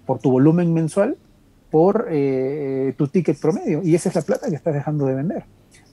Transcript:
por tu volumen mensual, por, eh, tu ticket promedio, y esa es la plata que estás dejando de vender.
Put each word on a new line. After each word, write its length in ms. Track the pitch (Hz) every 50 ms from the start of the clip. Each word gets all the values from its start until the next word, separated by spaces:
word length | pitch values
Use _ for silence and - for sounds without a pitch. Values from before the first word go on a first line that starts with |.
| _
por 140 | - 127 117
tu 120 | - 135
volumen 420 | 131 127 139 160 160 175 175 165 165
mensual, 440 | 165 165 156 - 202 208 277 370 - _ _ _ _ _ _ _ _ _ _
por, 360 | - 156 170 196 208 214 - -
eh, 840 | 160 143 139 135 131 131 131 135 143 151 143 135 135 131 135 135 131
tu 100 | - 147
ticket 320 | 139 - 190 160 175 147 -
promedio, 420 | - 151 190 339 359 233 156 147 196
y 120 | 151 170
esa 140 | 165 - 185
es 60 | -
la 60 | 165
plata 260 | - - 240 - 302
que 80 | 240 156
estás 180 | - - 170 143
dejando 340 | 143 - 156 151 147 139
de 80 | 131 131
vender. 300 | 135 143 196 302 214 - - _ _ _ _ - - _ _